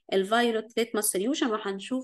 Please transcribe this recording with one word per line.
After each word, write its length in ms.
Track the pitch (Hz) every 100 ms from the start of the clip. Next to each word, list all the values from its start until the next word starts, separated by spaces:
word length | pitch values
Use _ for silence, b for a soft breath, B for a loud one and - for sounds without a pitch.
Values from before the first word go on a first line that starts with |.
| -
الفايولت 640 | 190 190 226 240 220 220 226
ليتمس 280 | 226 214 208
سوليوشن، 460 | 185 220 311 269
وهنشوف 520 | 214 196 196 - 262